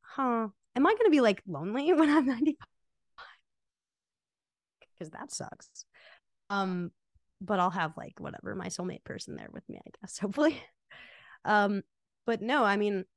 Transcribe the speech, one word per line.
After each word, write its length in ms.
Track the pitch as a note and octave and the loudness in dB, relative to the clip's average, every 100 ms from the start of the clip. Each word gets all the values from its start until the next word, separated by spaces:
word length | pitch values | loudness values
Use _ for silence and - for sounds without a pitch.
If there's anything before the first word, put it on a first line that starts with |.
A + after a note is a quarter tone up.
"Huh, 460 | - - C4 A#3 A3 _ _ A#3+ | -12 -2 0 0 -2 _ _ 2
am 100 | D#4 | 4
I 80 | |
gonna 160 | A4 A4 | 6 6
be, 100 | D4+ | 6
like, 200 | A#3 F#3+ - | 6 2 -4
lonely 460 | D3 F3 A#3 D4 | -6 -4 -2 2
<laughs> 20 | |
when 160 | D#4+ D4+ | 4 6
I'm 160 | D4+ C4+ | 4 2
ninety-five?" 420 | A#3 D4+ D4+ - _ _ _ _ - - - _ _ _ _ _ _ _ _ _ _ _ _ _ _ _ _ | 2 0 -2 -14 _ _ _ _ -20 -20 -20 _ _ _ _ _ _ _ _ _ _ _ _ _ _ _ _
'Cause 120 | D#3+ | -16
that 220 | - C#4+ | -14 -14
sucks. 520 | - - - - - - _ - - _ _ _ | -12 -12 -16 -20 -20 -20 _ -20 -20 _ _ _
Um, 420 | G3+ F#3+ F3+ F3 _ _ _ _ _ | -2 -2 -2 -6 _ _ _ _ _
but 180 | F#3+ G3 | -2 2
I'll 120 | F3+ | 2
have, 260 | F3+ D#3+ - | 0 -4 -4
like, 240 | - - | -14 -12
whatever, 340 | - - - | -12 -10 -10
my 120 | F#3+ F3+ | -8 -8
soulmate 340 | - F3+ - | -8 -8 -10
person 300 | - - - - | -12 -14 -12 -14
there 120 | G#1+ | -14
with 180 | - - | -16 -16
me, 100 | - | -18
I 60 | - - | -18 -20
guess, 180 | F#3 - | -16 -8
<laughs> 20 | |
hopefully. 420 | G3+ C4+ D4+ D4 - _ _ - - - - - | -6 2 2 2 -14 _ _ -20 -20 -20 -20 -10
Um, 380 | - G#3+ G3+ G3 - _ _ _ - | 0 2 2 -2 -6 _ _ _ -6
but 140 | A3+ | -4
no, 240 | G#3+ C#4+ | 0 2
I 120 | G#3+ G3+ | 2 2
mean 280 | G#3 G3 F#3+ | 0 -2 -6